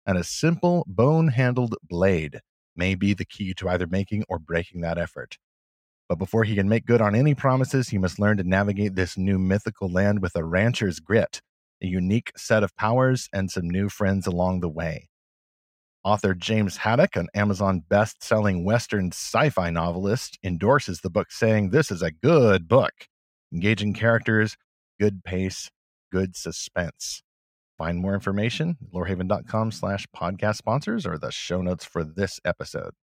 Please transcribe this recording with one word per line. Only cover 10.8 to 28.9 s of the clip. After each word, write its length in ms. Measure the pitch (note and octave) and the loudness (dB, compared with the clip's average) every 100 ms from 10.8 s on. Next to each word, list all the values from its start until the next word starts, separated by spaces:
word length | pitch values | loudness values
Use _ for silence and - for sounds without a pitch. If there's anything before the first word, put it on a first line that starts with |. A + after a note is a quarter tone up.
| G2+ D2+ | -2 -2
grit, 420 | - G#2+ F2 - - _ _ _ | 2 2 2 -4 -18 _ _ _
a 40 | - | -4
unique 460 | F#2 F3+ G#3+ - - | -2 2 0 -2 -12
set 260 | - A2 | 0 2
of 120 | G2+ | 2
powers, 540 | - G#2+ B2 C3 C3 - | -2 0 2 2 0 -2
and 180 | G2 F#2+ | -4 -4
some 180 | - E2+ | -4 -2
new 220 | F#2 G2 | -2 -2
friends 360 | - G2 G2 F#2+ | 0 0 0 0
along 340 | F2 F#2 F2+ | 0 0 0
the 80 | E2+ | -4
way." 400 | D#2 E2 D2+ - _ _ _ _ _ _ _ _ _ | -4 -6 -8 -14 _ _ _ _ _ _ _ _ _
Author 300 | F#2+ G#2 G2+ | -2 0 0
James 440 | F#2 - A2 G2+ - | -2 0 0 0 0
Haddock, 380 | G#2+ B2 F#3 - | 0 4 4 2
an 120 | F2 | -4
Amazon 500 | G2+ G#2 F#2+ G2 F#2 E2 | 0 0 2 0 0 2
best-selling 760 | G2+ A2 - - A2 G#2 F2+ | 2 2 -2 0 2 2 0
Western 480 | F2+ A#2 - G#2 F#2 | 0 0 0 -2 -2
sci-fi 580 | - - A2+ D3 - E2+ | -6 -2 2 2 2 0
novelist, 680 | E2 E2+ F2 G2 A#2+ - - | 0 -2 -2 -2 -2 -4 -10
endorses 580 | F#2+ E2+ G2 C#3 - F2 | -6 0 2 2 0 -6
the 80 | - | -2
book, 200 | F#2 F2 | -2 -2
saying, 400 | - A2+ A2 G2 | 0 2 2 2
"This 200 | C3 - | 2 0
is 120 | F#2 | -2
a 80 | E2+ | -4
good 560 | D#2+ C3 E3 A#2 F#2+ E2 | 0 2 6 6 4 4
book." 400 | A#2 E2+ - - _ _ _ _ | 4 2 -4 -18 _ _ _ _
Engaging 400 | E2+ G2+ G#2 G#2 | -2 0 0 0
characters, 640 | F#2 A2+ A#2 - A2 G#2+ - _ _ _ _ | 0 2 2 2 2 2 -2 _ _ _ _
good 240 | G#2 G2 | 0 0
pace, 460 | F#2 F#2 F#2 - - _ _ _ _ | -6 -4 -4 -6 -14 _ _ _ _
good 260 | F#2 F#2+ - | -2 -2 -4
suspense. 880 | E2+ - - F2+ E2+ - - - _ _ _ _ _ _ | -10 -10 -8 -6 -6 -8 -12 -14 _ _ _ _ _ _
Find 200 | D#2+ F2 | -4 -2
more 160 | F#2+ | -2
information 640 | G2 - G2+ A2+ - E3 E3 | -2 -2 -2 -2 -2 -4 -6
at 120 | - | -8